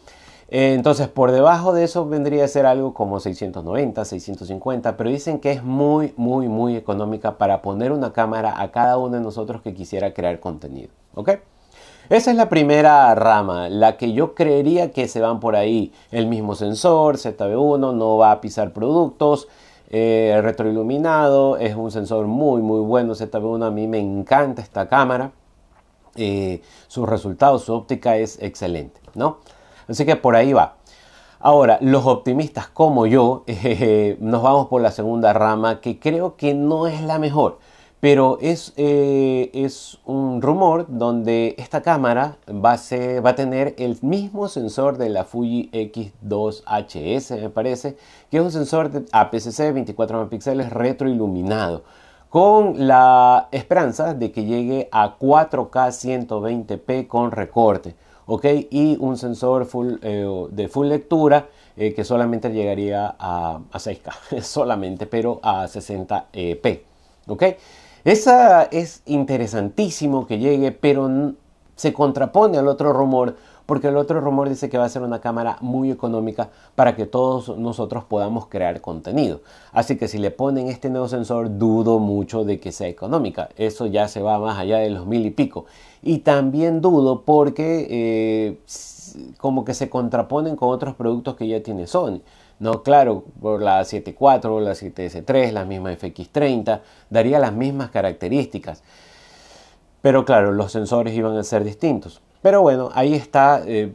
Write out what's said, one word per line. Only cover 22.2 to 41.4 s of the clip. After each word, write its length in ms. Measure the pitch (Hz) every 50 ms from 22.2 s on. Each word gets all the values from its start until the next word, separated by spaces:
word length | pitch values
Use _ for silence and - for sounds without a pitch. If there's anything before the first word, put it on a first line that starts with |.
| 107
muy, 360 | 104 113 139 156 147 127 117 110
muy 180 | 107 110 110
bueno, 340 | 107 107 120 123 123 113 110
Z 240 | 104 110 107 - 110
B 80 | 107
uno, 200 | 113 113 113 113
a 40 | 110
mí 160 | 104 107 110
me 140 | 110 113 107
encanta 600 | 101 98 98 101 98 - 131 139 147 135 - 120
esta 280 | 104 - _ 101 95 -
cámara, 420 | 131 139 135 127 127 123 131 - - _ _ _ _ _ _ _ _ _ _ _ _ _ _ _ _
eh, 460 | 113 110 101 101 98 98 95 90 85 - _ - - _ _
su 180 | - 127 117
resultado, 540 | 107 113 95 - 101 90 - 139 143 135 120
su 120 | - - 113
óptica 440 | 117 110 - 135 - - 120 113
es 260 | 110 110 110 - - 101
excelente, 580 | 101 - - 101 87 85 80 - - - _ _ - _
¿no? 240 | 110 135 156 151 - _ - - _ _ _ _ - _
Así 180 | - 113 - 143
que 120 | 151 160
por 180 | - - 123 117
ahí 180 | 113 117 139 139
va. 260 | 98 80 - - _ _ _ - _ _ _ _ - _ _ _ _
Ahora, 400 | - 139 147 147 131 113 110 -
los 260 | 135 131 135 135 123
optimistas 600 | 135 123 123 - 131 123 143 156 147 - 120 -
como 400 | - _ - 160 156 143 123 113
yo, 380 | 110 123 135 120 120 131 127 -
<laughs> 20 |
eh, 720 | - 113 90 135 123 110 95 123 110 107 107 104 104 98 -
nos 240 | 110 110 120 117 113
vamos 240 | 113 113 143 135
por 160 | - 127 123 117
la 80 | 107
segunda 420 | - - 107 110 117 117 113 104 104
rama, 480 | 104 107 110 107 107 110 113 110 110
que 200 | - 120 110 -
creo 340 | - 156 156 165 180 170 -
que 200 | _ 143 147 143
no 340 | 143 143 147 160 160 165 165
es 140 | 156 151 160
la 180 | 156 156 156
mejor, 380 | 156 147 143 151 127 90 - - _ _ _ _ _ _ _ _ -
pero 360 | 143 143 139 131 131 127 -
es, 320 | 127 160 170 160 - - - 143
eh, 720 | 147 147 147 143 143 139 139 135 135 131 131 127 123 - -
es 460 | 135 135 135 139 - - - - _ _
un 340 | - 135 135 135 131 127 120
rumor 460 | 123 139 160 190 190 170 160 170 165 151
donde 640 | 127 113 117 120 120 117 110 113 117 117